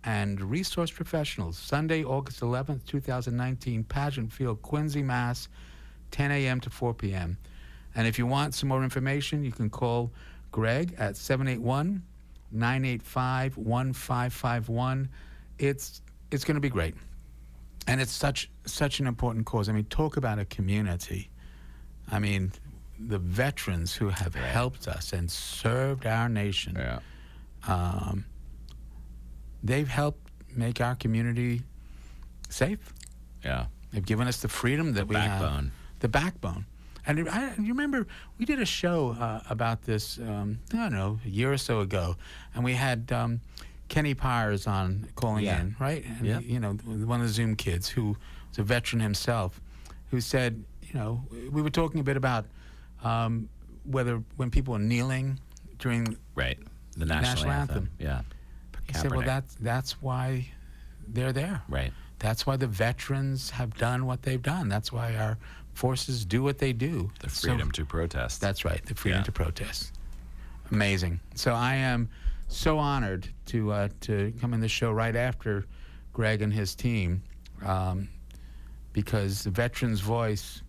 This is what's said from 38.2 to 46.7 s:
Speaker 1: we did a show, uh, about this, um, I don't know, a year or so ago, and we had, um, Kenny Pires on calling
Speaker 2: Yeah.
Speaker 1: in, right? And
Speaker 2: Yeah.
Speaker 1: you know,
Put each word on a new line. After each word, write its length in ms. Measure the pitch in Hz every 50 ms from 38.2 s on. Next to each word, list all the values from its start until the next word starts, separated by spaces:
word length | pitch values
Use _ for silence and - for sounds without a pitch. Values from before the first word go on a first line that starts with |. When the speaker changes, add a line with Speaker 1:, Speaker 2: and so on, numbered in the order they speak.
| - - -
Speaker 1:
we 80 | - 226
did 140 | - 302 269
a 60 | 220
show, 460 | - - - - 175 175 165 143 123 113 117
uh, 220 | 120 113 110 113 - -
about 340 | 120 113 117 117 113 - -
this, 360 | - 113 107 107 - - -
um, 400 | 117 113 104 104 101 104 110 117 - - -
I 40 |
don't 160 | 226 233 202 131
know, 260 | 95 95 101 104 110 117
a 40 | 113
year 220 | 95 104 123 135
or 60 | 143
so 220 | 135 - - 120 110
ago, 360 | 101 92 98 95 87 85 87 - - - - - - - -
and 100 | 120 123
we 100 | 127 127
had, 380 | 123 131 135 123 117 117 120
um, 300 | 123 120 117 117 117 117 - - - - - - - - -
Kenny 260 | - - 156 151 147 135
Pires 540 | 131 - 131 123 120 113 107 104 95 -
on 400 | 113 101 95 95 92 92 101 107 - -
calling 300 | - - 113 107 107 107
Speaker 2:
Yeah. 160 | 101 85 -
Speaker 1:
in, 140 | 87 95 107 123
right? 260 | 131 139 156 151 -
And 220 | 123 113 117 117
Speaker 2:
Yeah. 120 | 110 110 117
Speaker 1:
you 200 | 117 120 120 123
know, 140 | 120 -